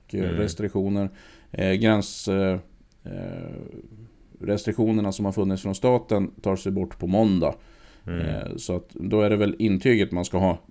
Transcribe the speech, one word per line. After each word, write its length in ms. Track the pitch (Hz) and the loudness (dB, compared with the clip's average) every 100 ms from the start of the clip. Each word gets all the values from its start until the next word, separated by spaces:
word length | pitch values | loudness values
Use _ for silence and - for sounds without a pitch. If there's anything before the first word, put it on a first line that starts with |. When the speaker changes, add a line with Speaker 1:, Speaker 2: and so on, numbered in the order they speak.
| _ | _
Speaker 1:
eh, 80 | 98 | -4
Speaker 2:
Mm. 160 | 92 87 | -2 -2
Speaker 1:
restriktioner. 760 | 104 82 104 98 98 101 98 - - - - | -2 -2 -4 0 0 0 -2 -6 -20 -20 -12
Eh, 220 | 98 95 | -2 0
gräns, 540 | 95 110 104 98 - - | 4 4 4 0 -6 -2
eh, 260 | 98 95 90 - - _ _ | 0 2 0 -6 -20 _ _
eh, 80 | 92 92 92 - - - - - - 107 113 - - - | -14 -10 -10 -10 -12 -14 -14 -16 -18 -20 -20 -20 -20 -10
restriktionerna 720 | 104 107 113 104 110 110 101 | -4 -2 -2 0 2 2 0
som 140 | 95 98 | -2 -2
har 60 | |
funnits 320 | 98 95 95 | 0 0 0
från 120 | 98 92 | -4 0
staten 560 | 127 123 - 104 95 - | 2 2 2 0 0 -2
tar 140 | 101 95 | -2 -2
sig 160 | 98 | -2
bort 260 | 98 92 - | -2 -4 -4
på 80 | 90 | 0
måndag. 480 | 101 110 92 76 - - - - - 87 | 4 4 4 2 -2 -12 -20 -20 -18 -8
Speaker 2:
Mm. 120 | 87 | -6
Speaker 1:
Eh, 360 | 82 101 - - | -4 -4 -6 -8
så 180 | - 90 | -6 -6
att 140 | - | -6
då 320 | - 92 107 | -10 0 2
är 80 | 104 | 4
det 60 | 104 | 4
väl 180 | 101 - | 2 2
intyget 520 | 107 95 131 113 92 | 2 2 4 4 2
man 140 | 87 87 | -2 -2
ska 120 | 92 | 2
ha 200 | 95 85 - | 2 0 -6